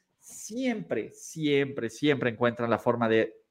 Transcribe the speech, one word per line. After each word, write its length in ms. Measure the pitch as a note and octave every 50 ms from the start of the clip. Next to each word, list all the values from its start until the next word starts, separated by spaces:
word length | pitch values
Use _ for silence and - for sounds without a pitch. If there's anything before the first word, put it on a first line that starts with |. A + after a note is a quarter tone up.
| _ _ _ _
siempre, 880 | _ - - - - - G#3+ B3 C4 B3+ A#3 G#3+ E3+ - B2+ A#2 G#2 - -
siempre, 800 | - - - - D#3+ D#3 D3 C#3+ C#3 C#3 C3+ C#3+ C3+ A#2 A2+
siempre 400 | - - D3 D3 C#3+ B2 B2+ B2
encuentran 400 | A2+ G#2 A#2+ A#2+ A#2 - A#2 A#2
la 80 | A2+ G#2
forma 300 | - B2+ A#2 A#2 A#2 A2+
de 260 | A2 A2+ A2 - - - _ _